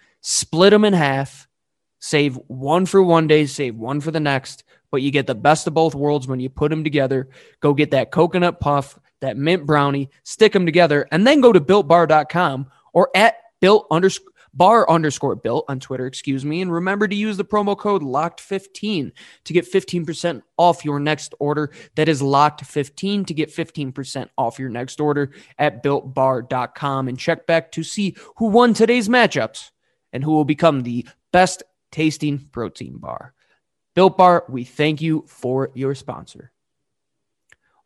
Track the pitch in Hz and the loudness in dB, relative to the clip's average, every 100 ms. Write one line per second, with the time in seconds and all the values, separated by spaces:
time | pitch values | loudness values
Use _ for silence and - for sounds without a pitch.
0 | _ _ - - - 160 196 208 214 180 | _ _ -8 -6 -4 4 6 6 4 2
1 | 143 135 135 - _ _ _ _ _ _ | 0 -2 -6 -12 _ _ _ _ _ _
2 | - 151 143 127 - 127 139 170 185 196 | -2 0 0 -4 -12 -10 -2 0 2 2
3 | 185 165 156 151 143 139 131 113 113 143 | 4 2 4 2 2 -4 -8 -8 -8 -6
4 | 151 156 147 135 - - _ _ _ 143 | -4 -4 -2 -2 -6 -18 _ _ _ -4
5 | 139 139 135 110 143 156 175 151 160 139 | -2 -2 -2 0 2 2 0 0 -2 0
6 | 147 147 131 127 131 - 151 160 156 147 | -2 -2 -4 -8 -8 -4 -4 -2 -2 -2
7 | 131 135 135 - _ _ 147 143 147 139 | 0 -2 -6 -16 _ _ 0 2 2 0
8 | 110 - 170 180 175 - 143 143 135 _ | 0 0 0 2 -2 -2 -2 -2 -4 _
9 | _ _ 135 113 147 180 143 151 143 139 | _ _ -8 -4 -2 -2 0 0 2 -2
10 | 135 _ - - 214 202 175 165 165 147 | -6 _ -18 2 4 4 2 4 4 2
11 | - 165 226 302 247 185 143 202 147 170 | 0 2 4 6 6 6 4 2 4 4
12 | 160 156 147 170 170 135 135 _ _ 170 | 4 2 2 -2 -2 -2 -10 _ _ 0
13 | 196 185 220 - _ _ 185 214 - 160 | 2 4 2 2 _ _ 4 4 2 0
14 | 190 - - _ _ 131 185 226 - 165 | 0 -2 -10 _ _ 2 4 6 4 2
15 | 156 - 139 107 110 127 - 131 - 127 | 0 -2 -6 -4 -4 -4 -6 -10 -10 -8
16 | 127 131 - 135 143 160 185 170 185 202 | -8 -8 -6 -6 -4 -6 -4 -4 -4 -2
17 | 208 202 214 196 202 208 208 196 208 196 | -2 -2 -4 -4 -4 -2 -2 -2 -2 -4
18 | 139 135 170 - - 196 190 - 208 190 | -2 -4 -4 -8 -10 -10 -10 -10 -6 -6
19 | 123 - - _ - 170 170 190 185 175 | -6 -12 -20 _ -4 -2 0 -4 -2 -6
20 | 160 156 175 135 - - 175 160 147 143 | -6 -6 -6 -8 -8 0 0 0 -4 -4
21 | 147 151 - - 143 147 147 - - - | -4 -4 -8 -6 -4 -4 -6 -10 -10 -2
22 | 156 143 139 139 147 147 - 151 139 - | 0 0 2 2 2 0 -8 -8 -8 -8
23 | 190 202 185 151 151 - 160 - 135 127 | -6 -4 -4 -6 -6 -6 -10 -8 -10 -10
24 | 135 135 - - 120 - 131 117 135 - | -12 -12 -10 -6 -6 -6 -10 -8 -10 -4
25 | 151 143 139 - - - 147 147 143 139 | -2 -2 -4 -8 -18 -4 -2 -2 -2 -2
26 | 139 135 131 127 120 127 120 - 143 135 | -4 -2 0 -2 -4 -6 -6 -6 -6 -4
27 | 131 127 - 160 - 165 165 - 160 - | -6 -4 -4 -4 0 -2 -2 -10 -8 -6
28 | 196 - - - 220 220 240 214 220 247 | -6 -6 -16 -4 2 4 4 4 2 2
29 | 208 247 208 143 110 - - _ _ _ | 2 2 2 0 -6 -10 -20 _ _ _
30 | _ 123 151 156 147 147 165 139 120 120 | _ -8 0 0 2 2 2 2 -4 -8
31 | - _ _ 180 180 - - _ _ - | -10 _ _ 2 2 -2 -16 _ _ -4
32 | 160 147 151 143 139 120 113 - - 67 | -4 -2 -6 -6 -10 -10 -10 -12 -18 -16
33 | 65 60 - _ _ _ _ _ _ - | -14 -14 -16 _ _ _ _ _ _ 2
34 | 185 - 180 170 - 127 123 - 151 151 | 4 6 4 4 0 -10 -10 -4 -2 -2
35 | 160 156 - _ 123 131 135 123 135 139 | -4 -4 -6 _ -6 -4 -6 -6 -8 -8
36 | - 127 - - 131 _ _ _ _ _ | -12 -16 -18 -20 -20 _ _ _ _ _
37 | _ _ _ _ _ _ _ _ | _ _ _ _ _ _ _ _